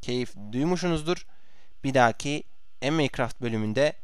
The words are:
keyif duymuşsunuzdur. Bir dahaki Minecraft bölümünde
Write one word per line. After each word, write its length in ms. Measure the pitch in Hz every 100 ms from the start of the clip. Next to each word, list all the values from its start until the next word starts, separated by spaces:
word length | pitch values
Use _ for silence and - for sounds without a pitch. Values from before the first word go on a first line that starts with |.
keyif 340 | - 123 120 - 101
duymuşsunuzdur. 720 | 120 151 180 175 165 151 175 - - - - - -
Bir 100 | 139
dahaki 500 | 131 120 113 143 147 - - - -
Minecraft 600 | 127 160 139 - 120 -
bölümünde 520 | 120 113 107 107 147 -